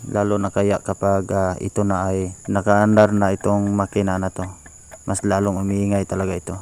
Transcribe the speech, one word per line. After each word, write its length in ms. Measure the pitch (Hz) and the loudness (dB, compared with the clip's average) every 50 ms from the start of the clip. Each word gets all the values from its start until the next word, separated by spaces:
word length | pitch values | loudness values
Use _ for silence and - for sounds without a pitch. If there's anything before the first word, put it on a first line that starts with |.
| 117 104 | -10 -4
Lalo 320 | 104 104 104 104 104 104 | -2 -2 0 0 0 0
na 80 | 98 98 | -2 -2
kaya 320 | - 104 101 101 98 - | 0 0 0 0 0 0
kapag, 480 | - - 95 - 101 98 98 98 92 92 | -2 -6 -4 -2 0 0 0 0 0 -2
ah, 260 | 98 95 95 92 90 - | -2 0 0 -2 -2 -4
ito 240 | - 98 - 104 104 | -6 -6 -2 -2 0
na 240 | 98 95 92 95 95 | 0 0 0 -2 -2
ay 240 | 95 95 92 90 95 - - 104 | -2 -2 -4 -6 -8 -10 -6 -4
nakaandar 640 | 101 98 95 104 101 104 107 107 107 107 107 101 | -4 0 2 4 4 4 4 6 6 6 6 6
na 240 | 104 101 101 95 98 | 6 2 2 2 0
itong 400 | - - 101 104 101 101 101 101 | 0 0 0 0 2 0 0 0
makina 400 | 101 98 - - 107 98 95 92 | 0 -2 -2 -2 -2 0 0 0
na 160 | 95 95 92 | -2 -2 -4
to. 160 | - - 92 92 92 - - - - - - - - - - | -4 -6 -8 -8 -10 -16 -20 -20 -20 -20 -20 -20 -20 -12 -8
Mas 180 | - 101 - - | -6 -6 -2 0
lalong 360 | 101 95 98 101 101 92 95 | 0 2 2 2 0 -2 -2
umiingay 420 | 98 98 98 101 101 101 101 98 92 | -2 -2 -2 0 0 0 0 0 -2
talaga 320 | - 92 95 95 95 90 | -2 -4 -4 -2 -4 -4
ito. 200 | 90 - 92 87 98 | -6 -6 -8 -10 -12